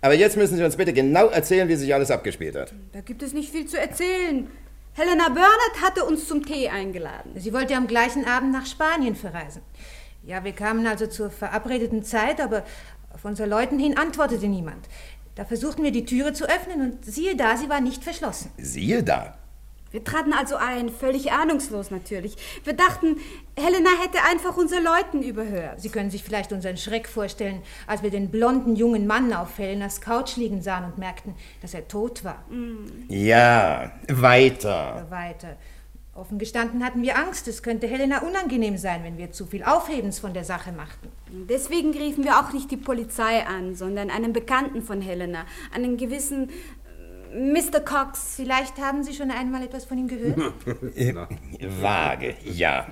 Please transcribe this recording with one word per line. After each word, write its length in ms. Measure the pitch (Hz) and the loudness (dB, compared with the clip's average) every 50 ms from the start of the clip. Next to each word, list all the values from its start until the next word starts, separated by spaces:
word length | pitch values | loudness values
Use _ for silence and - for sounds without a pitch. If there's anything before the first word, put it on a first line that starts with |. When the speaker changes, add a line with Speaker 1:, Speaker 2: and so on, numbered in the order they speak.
Speaker 1:
Aber 140 | - 139 147 | 8 8 8
jetzt 220 | 156 196 214 208 | 8 8 6 6
müssen 200 | 208 208 180 175 | 6 4 4 4
Sie 60 | 170 170 | 4 2
uns 140 | 165 - | 2 2
bitte 160 | - 190 175 139 | 2 2 4 4
genau 340 | 131 131 135 151 175 208 | 6 6 6 8 8 8
erzählen, 420 | 220 - 165 151 - 185 185 185 165 | 8 6 4 2 4 4 4 6 4
wie 60 | 165 | 2
sich 180 | 151 139 139 143 | 2 4 4 4
alles 200 | 139 139 127 131 | 4 4 4 2
abgespielt 420 | 117 - 104 90 - 82 78 69 | 0 0 -4 -6 -4 -6 -6 -6
hat. 160 | 71 67 - - - - - - | -6 -8 -8 -10 -18 -18 -16 -16
Speaker 2:
Da 80 | 202 | -16
gibt 220 | 196 - 247 233 285 | -12 -12 -12 -10 -10
es 80 | 269 269 | -6 -6
nicht 160 | 302 294 294 | -6 -6 -6
viel 160 | - 320 302 | -6 -8 -6
zu 100 | - - 311 | -4 -4 -4
erzählen. 680 | - - - - 349 359 370 370 359 339 294 262 269 - - - - - - - - - - | -4 -4 -2 -2 -2 0 0 0 0 0 0 -2 -2 -6 -12 -18 -20 -20 -20 -20 -20 -16 -2
Helena 320 | - 311 349 349 320 339 320 | 0 2 4 4 4 4 4
Burnett 540 | 254 311 359 392 440 440 480 453 - - 330 | 4 8 8 8 8 8 6 2 0 2 0
hatte 200 | 381 381 381 330 | 2 2 2 0
uns 240 | - 311 311 - - | 0 0 -2 -2 -2
zum 180 | 320 294 294 | -2 -2 -2
Tee 220 | - 302 285 262 - | -2 -2 -2 -2 -2
eingeladen. 640 | - 196 190 196 185 180 165 151 - - - - - | -2 -4 -4 -6 -6 -8 -8 -8 -10 -12 -14 -12 -12
Speaker 3:
Sie 180 | 196 180 220 208 | -8 -6 -2 -2
wollte 220 | 262 269 262 277 | -2 0 0 2
am 140 | 254 254 220 | 2 2 2
gleichen 360 | 226 240 233 247 247 285 262 | 4 4 2 4 2 -2 0
Abend 280 | 233 247 254 262 269 262 | 2 0 2 2 2 0
nach 140 | 262 262 | 0 -2
Spanien 500 | - - - 320 311 330 339 269 240 208 | -6 -2 0 2 2 2 2 2 0 -2
verreisen. 460 | - - 190 156 170 156 151 151 170 - - - - - - - - - - - - - | -4 -8 -8 -8 -8 -10 -10 -14 -16 -18 -18 -18 -18 -18 -18 -18 -18 -18 -20 -20 -20 -14
Ja, 200 | - 180 190 185 | -10 -10 -6 -6
wir 80 | 196 190 | -8 -6
kamen 340 | - 208 214 220 226 226 | -2 -2 0 2 2 2
also 220 | 226 214 - 220 214 | 2 0 0 -2 -4
zur 200 | 214 - 214 202 | -2 -4 -6 -6
verabredeten 760 | - - 214 185 - 220 220 254 254 254 226 240 233 220 208 | -4 -6 -6 -2 -2 -2 -2 0 -2 0 0 0 0 -2 -2
Zeit, 360 | - - 226 214 254 311 320 | 0 0 2 2 2 0 0
aber 220 | 294 - 220 208 185 - - - - - - - - - - | 0 0 0 -2 -2 -6 -14 -16 -16 -18 -18 -20 -20 -18 -18
auf 120 | - - | -12 -8
unsere 240 | 202 208 208 214 202 | -8 -6 -4 -2 0
Leuten 320 | 208 220 247 262 269 277 | 2 2 2 2 2 2
hin 180 | 269 294 277 - | 2 2 2 2
antwortete 480 | 302 330 - - 302 - 240 208 190 | 0 0 2 2 2 2 2 0 0
niemand. 400 | 208 196 185 170 156 - - - - - - - - - - - - - | 0 0 -2 -4 -6 -10 -12 -16 -18 -18 -18 -18 -18 -18 -18 -20 -16 -12
Da 100 | - 202 | -12 -8
versuchten 380 | - 233 226 - 302 285 - 311 | -6 -4 -4 -2 -4 -2 0 0
wir, 80 | 294 | 2
die 140 | 214 240 233 | 2 0 -2
Türe 260 | - 247 247 277 294 294 | 0 0 2 2 0 -2
zu 100 | - 311 - | -2 0 0
öffnen 320 | 311 359 - 370 370 302 | 0 0 0 -4 -4 -2
und 240 | 269 247 233 - - | -2 -2 -4 -8 -12
siehe 300 | 214 202 285 330 381 370 | -10 -6 -2 -2 0 0
da, 200 | 247 247 220 233 | 2 2 2 2
sie 120 | 254 294 277 | 2 0 -2
war 120 | 294 285 | 0 0
nicht 240 | 254 254 254 - - | 0 0 -2 -4 -8
verschlossen. 480 | - 339 - - 233 180 - - - - - | -10 -8 -6 -6 -6 -6 -6 -12 -14 -14 -12
Speaker 1:
Siehe 440 | - 67 62 67 87 113 208 240 - | -10 -8 -6 -4 0 2 2 2 4
da. 340 | - 71 62 55 - - - - - - - - - - - - - - | 2 2 0 0 -6 -14 -18 -20 -20 -20 -20 -20 -20 -20 -20 -20 -12 -12
Speaker 2:
Wir 100 | 220 220 | -10 -8
traten 300 | - - 311 311 294 294 | -2 -2 0 0 2 0
also 240 | 262 277 269 277 | 0 0 -2 -2
ein, 340 | - - 247 254 247 240 233 | -2 -2 -2 -2 -2 -4 -4
völlig 400 | 226 - 269 262 262 269 269 - - | -6 -2 0 0 0 0 0 0 2
ahnungslos 580 | 277 320 320 320 277 277 - 214 208 196 - | 2 4 4 2 0 0 -4 -6 -6 -6 -6
natürlich. 460 | 196 185 - - 208 190 175 180 - - - - - - - | -8 -10 -8 -8 -8 -6 -6 -8 -10 -10 -14 -14 -14 -10 -6
Wir 80 | 285 294 | -6 2
dachten, 440 | 226 359 - - - - 330 302 294 - - - - - - - | 4 4 4 4 4 2 2 2 0 -4 -12 -14 -16 -18 -12 -6
Helena 320 | - 285 339 359 381 330 370 359 339 359 | 0 2 4 4 6 6 6 6 4 2
hätte 160 | 370 370 349 - 330 | 0 2 4 4 4
einfach 280 | 349 330 - 359 339 | 4 4 0 -2 0
unsere 260 | - 359 311 349 359 330 | 2 2 2 2 2 4
Leuten 400 | 330 330 349 403 392 - 285 269 | 4 4 4 2 2 -2 -2 -2
überhört. 580 | 254 220 214 220 214 202 185 165 147 - - | -2 -4 -6 -6 -4 -4 -6 -6 -6 -10 -10
Speaker 3:
Sie 80 | - 214 | -10 -6
können 200 | - 226 202 202 | -4 -2 -4 -2
sich 120 | 185 202 - | -4 -6 -8
vielleicht 280 | - 208 208 196 - 208 | -4 -4 -4 -2 -4 -6
unseren 240 | 190 175 190 185 | -4 -4 -6 -6
Schreck 320 | 180 - 208 214 226 226 - | -6 -6 -4 -4 -4 -4 -4
vorstellen, 540 | - 233 202 196 - - 220 196 196 185 - - - - - | -6 -4 -4 -4 -4 -6 -6 -6 -4 -6 -10 -14 -16 -18 -6
als 160 | - 208 196 196 | -6 -4 -2 -2
wir 80 | 208 | -2
den 200 | 190 202 196 185 | 0 0 -2 0
blonden 460 | 214 220 233 240 262 262 254 233 226 | 2 4 4 6 4 4 4 2 4
jungen 300 | 208 233 233 233 214 202 | 4 4 4 4 4 2
Mann 260 | 202 214 240 262 240 214 | 4 4 4 4 2 0
auf 260 | 175 233 - - - | -2 -4 -6 -6 -6
Helenas 420 | 202 190 196 202 202 196 - - | -6 -4 -4 -4 -6 -6 -8 -8
Couch 360 | - - 226 233 269 254 - | -4 -2 -2 0 0 -2 -4
liegen 240 | 247 240 214 196 190 | -4 -4 -2 -4 -4
sahen 240 | 165 202 185 180 175 | -4 -4 -4 -4 -4
und 120 | 175 175 196 | -8 -8 -8
merkten, 360 | 190 185 180 - - 208 180 - - - - - - | -8 -8 -10 -10 -12 -14 -14 -14 -16 -20 -20 -16 -16
dass 100 | 170 - | -12 -12
er 140 | 175 - | -12 -12
tot 380 | - - 208 214 247 240 - - | -8 -6 -4 -4 -4 -6 -8 -10
war. 200 | 190 156 - - - | -10 -10 -10 -14 -12
Speaker 2:
Mm. 560 | 226 247 240 233 226 220 208 - - - - - | -10 -10 -8 -8 -10 -12 -12 -14 -14 -16 -10 -6
Speaker 1:
Ja, 840 | 98 98 101 107 113 117 120 120 120 117 101 82 73 64 64 62 - - - - | -2 2 6 8 10 10 10 10 10 8 8 6 4 2 -2 -8 -10 -14 -4 -2
weiter. 1000 | 143 127 123 123 123 123 131 131 127 - - 104 98 85 73 65 57 57 - - | 0 6 8 10 10 10 10 8 6 4 -2 -2 0 0 -2 -4 -4 -8 -10 -10
Speaker 3:
Weiter. 480 | 180 180 175 175 165 - - 165 143 - - - - - - - - - - - - | -10 -8 -8 -10 -12 -12 -14 -16 -16 -16 -18 -20 -20 -20 -20 -20 -20 -20 -20 -20 -18
Offen 240 | - 185 - 214 202 | -18 -12 -8 -6 -6
gestanden 460 | 220 214 - 233 233 233 233 240 240 | -6 -4 -2 -2 -2 0 0 -2 -2
hatten 180 | 254 247 247 240 | -2 -2 0 0
wir 140 | 254 - 254 | 2 2 2
Angst, 280 | 311 370 370 - - | 0 0 -4 -6 -6
es 160 | 233 220 - - | -8 -8 -6 -4
könnte 240 | 240 226 214 - | -4 -2 -2 -2
Helena 360 | 220 233 262 277 277 277 277 302 | -2 -2 0 0 2 2 0 0
unangenehm 560 | 330 370 381 381 302 240 247 220 214 202 180 | -2 -2 -2 -2 0 0 2 2 2 0 -2
sein, 260 | 180 190 175 170 170 | -2 -2 -2 -2 -4
wenn 140 | 165 165 165 | -8 -10 -10
wir 140 | 175 175 - | -10 -12 -10
zu 120 | - 196 | -12 -12
viel 160 | 175 - 202 - | -8 -8 -4 2
Aufhebens 560 | 233 285 339 - - 311 269 208 202 190 - | 4 4 4 4 0 -4 -2 -2 -4 -6 -6
von 140 | - 196 180 | -8 -8 -8
der 120 | 185 170 | -8 -6
Sache 280 | 175 185 170 - 185 175 | -6 -6 -6 -6 -8 -10
machten. 360 | 160 151 156 - - - - - - - - - 185 185 180 | -10 -12 -14 -14 -18 -18 -18 -18 -18 -18 -16 -14 -14 -4 -2
Speaker 2:
Deswegen 420 | 240 262 269 - 302 339 285 311 294 | -2 -2 0 0 0 2 2 2 0
riefen 320 | 294 294 294 294 294 269 | 0 -2 -2 -2 0 2
wir 140 | 285 269 240 | 6 6 6
auch 120 | 285 - - | 4 2 -4
nicht 160 | 277 269 - | -6 -6 -6
die 80 | 269 269 | -8 -8
Polizei 640 | - - 254 233 233 233 - - 226 220 226 226 - | -4 -4 -4 -4 -4 -6 -4 -2 0 2 2 2 0
an, 280 | - 185 190 185 185 185 | 0 -6 -6 -6 -8 -8
sondern 340 | 180 185 190 202 202 202 202 | -6 -6 -6 -4 -4 -4 -4
einen 220 | - 214 226 226 220 | -4 -2 -2 -2 -2
Bekannten 480 | 233 226 - 262 254 285 269 277 226 226 | -2 -2 0 0 0 0 0 -4 -8 -8
von 200 | - 208 196 190 | -6 -6 -6 -6
Helena, 420 | 190 180 180 180 175 170 165 160 - - - - - - | -6 -6 -6 -6 -8 -8 -8 -10 -12 -14 -16 -16 -10 -6
einen 240 | 233 247 247 247 233 | -4 -2 -2 -2 -2
gewissen, 500 | 254 233 254 285 277 - 285 269 262 262 | -4 -4 -4 -4 -4 -4 -4 -4 -6 -6
äh, 920 | - - - - - - - - - - - - - 185 185 90 107 208 | -8 -14 -14 -16 -18 -18 -20 -20 -18 -18 -18 -18 -18 -18 -16 -12 -6 -2
Mister 420 | 262 277 294 339 - - - 294 | 0 2 2 2 2 2 0 0
Cox. 520 | 294 - 277 285 269 277 - - - - - | 0 2 0 0 -2 -2 -6 -10 -10 -10 -8
Speaker 3:
Vielleicht 420 | - 269 247 262 262 269 269 - - | -8 -4 0 0 0 0 -2 -6 -6
haben 240 | 277 269 277 285 285 | -4 -2 -2 -2 -4
Sie 100 | 285 277 | -6 -6
schon 180 | 277 285 262 | -6 -4 -4
einmal 320 | 247 240 254 247 262 262 254 | -4 -2 -4 -4 -4 -4 -6
etwas 220 | 247 254 269 247 | -8 -10 -12 -10
von 140 | - 262 254 | -6 -6 -4
ihm 100 | 254 247 | -4 -4
gehört? 300 | 254 233 233 233 147 156 156 - - - - 123 | -4 -2 -2 0 0 0 -2 -4 -6 -8 -8 -8
Speaker 1:
<laughs> 260 | 120 - - 123 - | -6 -6 -8 -10 -2
Äh, 180 | - 131 123 - 85 85 - - - - - - - - 95 98 92 95 | 0 0 0 0 -2 -8 -10 -12 -12 -12 -14 -12 -10 -8 -8 -6 -2 0
vage, 520 | 101 104 90 78 73 67 62 64 62 57 - - | 2 2 2 2 0 0 -2 -4 -6 -6 -8 -10
ja. 420 | - 87 85 87 80 69 65 57 - | -10 -2 2 2 4 4 2 -2 -6